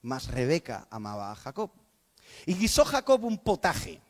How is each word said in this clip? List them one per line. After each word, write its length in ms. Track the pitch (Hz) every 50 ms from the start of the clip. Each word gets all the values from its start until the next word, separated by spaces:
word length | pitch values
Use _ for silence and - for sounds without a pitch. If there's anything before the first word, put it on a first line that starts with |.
| -
mas 260 | 117 131 131 - -
Rebeca 600 | - 127 123 127 156 170 - - 117 98 - _
amaba 400 | - 110 107 104 104 104 101 98
a 60 | 107
Jacob. 340 | - - 147 - - 220 190 _ _ _ _ _ _ _ _ _ _ _ - - - -
Y 100 | - 196
guisó 300 | 180 214 - - - 302
Jacob 400 | - - 269 254 - 269 247 220
un 140 | 240 220 196
potaje. 640 | - - 202 175 - 185 160 - - - 82 - _